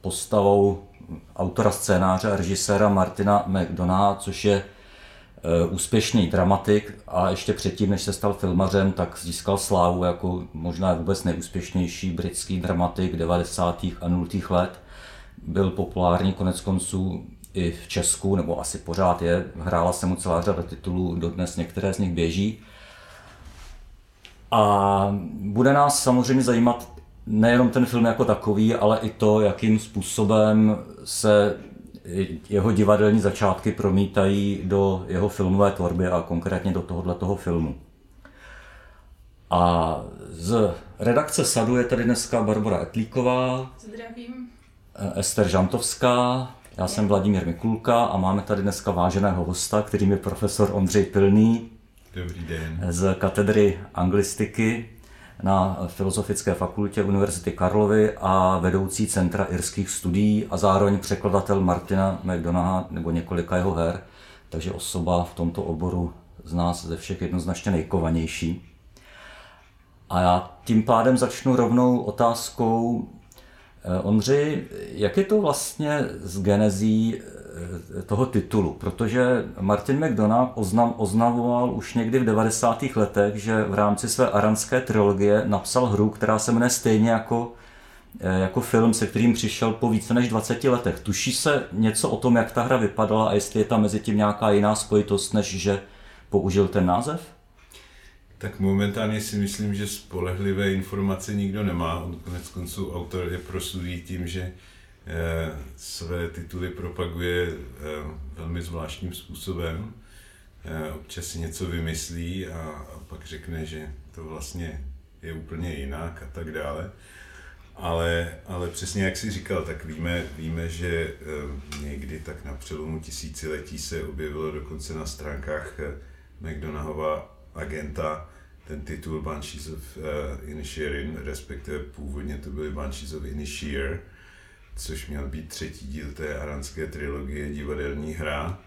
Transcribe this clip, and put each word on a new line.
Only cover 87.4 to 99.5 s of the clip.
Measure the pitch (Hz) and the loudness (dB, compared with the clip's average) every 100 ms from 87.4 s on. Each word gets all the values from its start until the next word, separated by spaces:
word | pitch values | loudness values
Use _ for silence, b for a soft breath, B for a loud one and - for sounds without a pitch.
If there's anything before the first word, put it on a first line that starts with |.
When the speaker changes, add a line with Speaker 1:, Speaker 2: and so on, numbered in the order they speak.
| 120 B B B B B B - | -2 B B B B B B -6
Speaker 1:
eh, | 92 92 | -2 0
jako | 92 - | 0 0
film, | - 117 117 | 2 4 6
se | 110 107 | 4 0
kterým | 110 117 | 2 4
přišel | 117 110 - 113 | 4 -2 -2 -2
po | 107 120 | 0 0
více | 110 - | 0 2
než | 120 123 | 0 2
dvaceti | 113 107 117 135 | 0 -2 0 2
letech. | 123 104 - | 2 0 -4
Tuší | - 98 - | -4 -2 -2
se | - 156 143 - | 0 2 0 -2
něco | 95 110 107 - | 0 2 2 -2
o | 113 | 0
tom, | 127 120 | 4 4
jak | 113 | 4
ta | - | 0
hra | 120 127 | 2 2
vypadala | 107 - 104 110 110 | 2 0 2 4 4
a | |
jestli | 101 - 110 | 2 0 0
je | |
tam | 104 113 | 2 4
mezi | 107 101 | 2 0
tím | - 104 | 0 2
nějaká | 104 104 110 | 2 2 4
jiná | 104 104 | 4 4
spojitost, | 107 - 104 104 101 - | 2 2 2 4 0 0
než | 107 98 | 0 0
že | 92 87 98 - B B B B | -2 0 0 -4 B B B B
použil | 101 95 95 95 | 0 2 2 2
ten | 101 90 | 2 2
název? | 90 127 165 - - _ _ b b b b b b _ - | 2 0 -6 -10 -20 _ _ b b b b b b _ -12
Speaker 3:
Tak | 98 - | -12 -2
momentálně | 98 98 101 104 107 107 | 0 2 0 -2 -2 -2
si | 104 104 | -4 -2
myslím, | 98 | -2